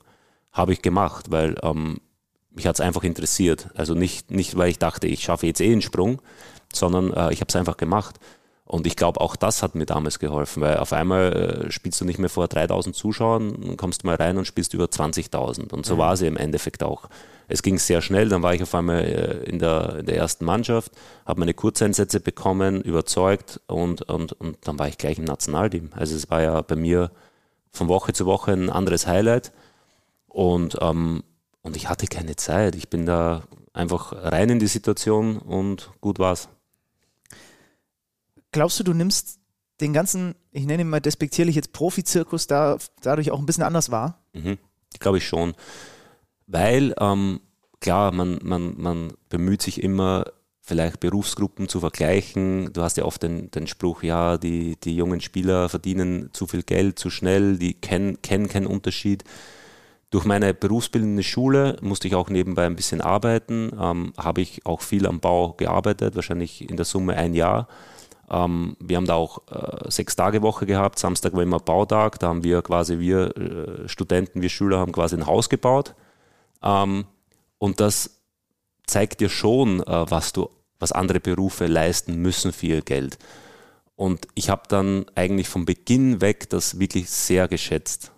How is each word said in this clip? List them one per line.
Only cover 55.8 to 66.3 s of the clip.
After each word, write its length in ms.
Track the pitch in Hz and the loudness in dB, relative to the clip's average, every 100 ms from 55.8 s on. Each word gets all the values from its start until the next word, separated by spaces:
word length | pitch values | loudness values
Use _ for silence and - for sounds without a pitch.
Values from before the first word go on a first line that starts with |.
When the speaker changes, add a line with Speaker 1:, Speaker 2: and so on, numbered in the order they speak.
| 92 95 92 90 - | -2 -2 0 -2 -6
Speaker 1:
zu 140 | - 92 | -8 -6
viel 160 | 90 | -4
Geld, 360 | - 92 98 - | 0 2 2 0
zu 120 | 90 | -8
schnell, 460 | - 92 98 101 95 | -2 2 2 4 2
die 160 | 90 | 0
kennen, 480 | - - 95 101 - | -4 -2 -2 -2 -4
kennen 260 | - 98 101 | -2 -2 0
keinen 180 | 98 95 | -2 -2
Unterschied. 580 | 98 101 - 101 98 - - - - - - _ _ _ | -2 -4 -2 0 -2 -4 -20 -20 -20 -20 -20 _ _ _
Durch 140 | 101 | 0
meine 300 | 104 101 98 | 2 4 2
berufsbildende 680 | 92 101 113 - 120 107 101 | 2 0 0 0 0 0 0
Schule 540 | 95 - 131 139 139 - | 0 0 4 4 4 0
musste 260 | 98 98 95 | -4 -2 0
ich 60 | |
auch 160 | 92 90 | 0 2
nebenbei 340 | 95 92 87 87 | 0 2 2 0
ein 100 | 85 | 0
bisschen 240 | - 85 | -4 -2
arbeiten, 720 | 80 101 117 113 - 117 113 104 | 0 2 2 0 0 -4 -4 -2
ähm, 340 | 87 87 87 - | -2 -2 -4 -4
habe 240 | 87 87 | -2 0
ich 240 | 92 - | -2 -4
auch 160 | - 82 | -6 -6
viel 260 | - 101 95 | -2 0 0
am 140 | 85 | 2
Bau 320 | 87 87 87 | 2 4 2
gearbeitet, 640 | - 87 90 101 101 107 90 | 0 0 2 2 0 -2 -2
wahrscheinlich 520 | - | -4